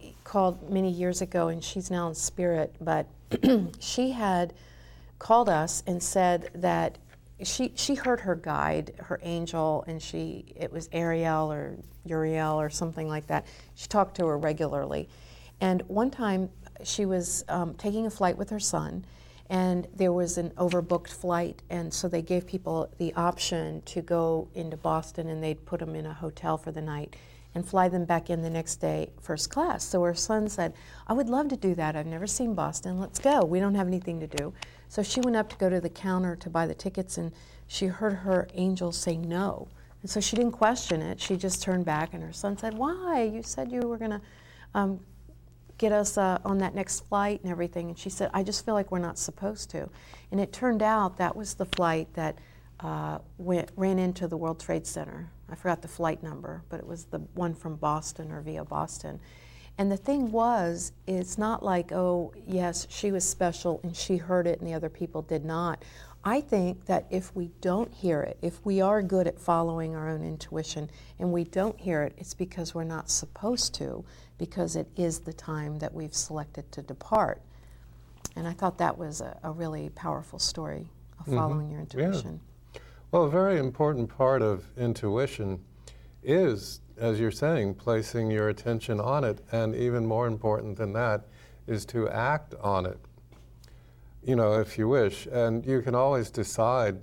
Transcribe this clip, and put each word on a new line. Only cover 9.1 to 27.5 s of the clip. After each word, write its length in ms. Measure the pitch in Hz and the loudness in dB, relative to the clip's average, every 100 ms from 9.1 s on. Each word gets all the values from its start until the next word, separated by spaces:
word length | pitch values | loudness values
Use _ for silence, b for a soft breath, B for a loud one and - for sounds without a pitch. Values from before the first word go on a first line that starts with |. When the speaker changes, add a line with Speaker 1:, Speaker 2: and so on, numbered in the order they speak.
| - | -6
Speaker 1:
angel, 600 | 170 170 170 165 156 151 - | -4 -4 -2 0 2 2 -2
and 140 | 160 | -8
she, 460 | - 165 160 - - - | -8 -6 -6 -8 -12 -8
it 160 | - | -6
was 160 | 160 156 | -6 -6
Ariel 600 | 165 165 165 165 156 156 | -2 2 2 2 2 2
or 220 | 147 143 143 - - 165 | -2 -6 -8 -14 -16 -4
Uriel 520 | 160 160 160 156 156 | 0 2 2 2 2
or 120 | 151 | 0
something 360 | 151 165 160 156 | -2 -4 -4 -4
like 180 | 151 147 | -4 -2
that. 180 | 151 B B B | -2 B B B
She 120 | - - | -16 0
talked 300 | 214 190 - | 2 2 2
to 100 | 165 | 0
her 120 | 147 | 2
regularly. 720 | 156 151 151 143 139 - 156 B B B B - | 0 0 0 -2 -2 -4 -6 B B B B 0
And 220 | 190 180 180 | 2 2 2
one 220 | 202 254 | 0 0
time 380 | 262 220 185 185 - - - | 0 0 2 0 -6 -18 -12
she 220 | - - 196 | -6 0 2
was, 380 | 185 175 - - | 2 0 -4 -2
um, 260 | 165 165 | 0 0
taking 320 | - 202 214 226 | -2 -2 0 -2
a 40 | |
flight 260 | 214 185 - | 2 2 2
with 100 | 202 | -2
her 100 | 214 | -2
son, 440 | - 165 151 170 185 B B B - | 0 0 -2 -6 -10 B B B -2
and 360 | 185 185 180 180 | 2 4 2 0
there 180 | 190 185 | 2 4
was 260 | 175 175 175 | 4 2 0
an 120 | 170 - | -4 0
overbooked 520 | 180 180 175 175 - | 2 2 2 0 0
flight, 520 | - 180 170 170 - - | -6 0 0 0 -4 -8
and 220 | 175 165 | -6 -4
so 160 | - 180 | -4 -2
they 140 | 170 | -2
gave 240 | 165 180 180 | 0 0 0
people 420 | 190 165 160 156 - | -4 -2 -2 -2 -2
the 140 | 170 | -2
option 680 | - 175 175 - 170 160 156 | 2 0 2 0 0 -2 -6
to 160 | - 175 | -6 -6
go 480 | 165 170 165 160 - | 0 2 4 2 -2
into 220 | - 165 156 | -6 -8 -4
Boston, 520 | 165 160 156 - 160 | 0 0 -2 -6 -6
and 140 | 160 | -4
they'd 220 | 156 156 - | -2 -4 -4
put 160 | 170 | -6
'em 120 | 165 | -4
in 120 | 156 156 | -6 -8
a 80 | |
hotel 420 | 151 165 156 165 156 | -8 -8 -4 -2 -2
for 160 | 160 | -2
the 80 | 156 | -6
night 340 | 156 147 147 B B B B | -6 -6 -8 B B B B